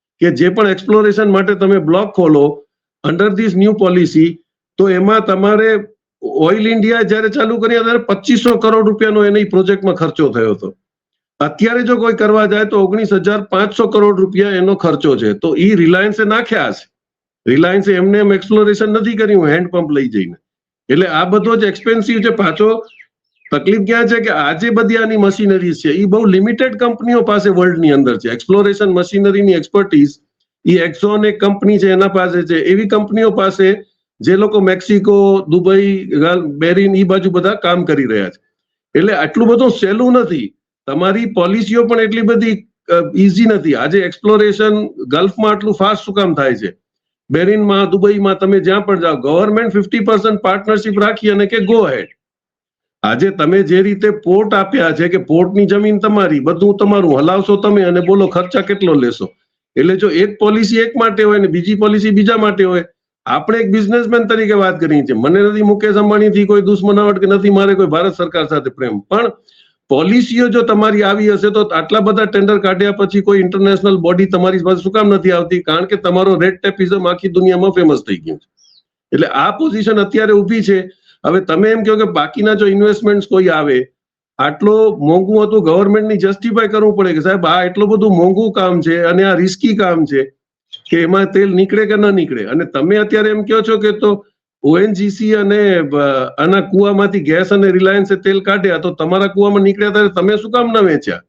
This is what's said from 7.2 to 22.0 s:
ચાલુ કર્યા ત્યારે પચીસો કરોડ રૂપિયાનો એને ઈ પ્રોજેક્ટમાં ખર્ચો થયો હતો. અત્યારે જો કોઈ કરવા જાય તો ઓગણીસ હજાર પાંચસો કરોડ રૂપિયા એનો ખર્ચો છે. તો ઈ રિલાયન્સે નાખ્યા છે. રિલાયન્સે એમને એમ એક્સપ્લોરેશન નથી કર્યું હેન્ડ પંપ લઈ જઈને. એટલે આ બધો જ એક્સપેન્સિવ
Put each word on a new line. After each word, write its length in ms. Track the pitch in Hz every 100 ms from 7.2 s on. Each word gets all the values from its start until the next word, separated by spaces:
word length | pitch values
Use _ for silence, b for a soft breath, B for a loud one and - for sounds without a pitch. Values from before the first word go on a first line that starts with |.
| 220
ચાલુ 300 | 240 220 233
કર્યા 240 | 226 233
ત્યારે 160 | 226 233
પચીસો 580 | - 196 - 233 240 214
કરોડ 320 | 220 220 214
રૂપિયાનો 360 | 208 220 214
એને 160 | 202 208
ઈ 40 |
પ્રોજેક્ટમાં 500 | 208 185 185 196 190
ખર્ચો 340 | 175 165 - 143
થયો 220 | 113 113
હતો. 260 | 101 95 - _ _ _ _ _ -
અત્યારે 420 | 143 - 226 240
જો 140 | 233 247
કોઈ 160 | 226
કરવા 340 | 226 214 214 208
જાય 180 | 208
તો 160 | 214 214
ઓગણીસ 320 | 190 208 214
હજાર 300 | 196 170 208
પાંચસો 440 | 202 190 208 - 214
કરોડ 340 | 208 208 190
રૂપિયા 300 | 190 190 202
એનો 240 | 190 185
ખર્ચો 420 | 196 170 156 151 127
છે. 160 | 107
તો 240 | 101 165 143
ઈ 180 | 185
રિલાયન્સે 500 | 208 165 180 208 208
નાખ્યા 460 | 214 220 233 220 127
છે. 200 | 95 - _ _ _ _ _ -
રિલાયન્સે 460 | 131 175 196 196
એમને 260 | 185 190 202
એમ 140 | 202
એક્સપ્લોરેશન 560 | 190 196 214 208 208 214
નથી 280 | 214 214 214
કર્યું 320 | 214 202 156
હેન્ડ 220 | 160 175
પંપ 200 | 175 160
લઈ 180 | 147 127
જઈને. 260 | 107 87 87 _ _ _ _ -
એટલે 180 | 135 185
આ 180 | 156
બધો 320 | 180 208 196 226
જ 80 |
એક્સપેન્સિવ 540 | 208 - 233 226